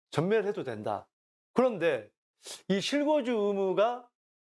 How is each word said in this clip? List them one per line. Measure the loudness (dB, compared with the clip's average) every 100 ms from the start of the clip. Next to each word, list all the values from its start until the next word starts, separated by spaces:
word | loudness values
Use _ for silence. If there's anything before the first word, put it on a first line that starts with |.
| _
전매를 | 0 2 2 0
해도 | -4
된다. | -6 -6 -4 -4 -8 _ _ _ _
그런데 | 0 0 2 0 0 -6 _ _ _ -18 -16 -2
이 | -2
실거주 | 0 0 2 2 2
의무가 | 0 0 0 0 2 2 0 -10 _ _ _ _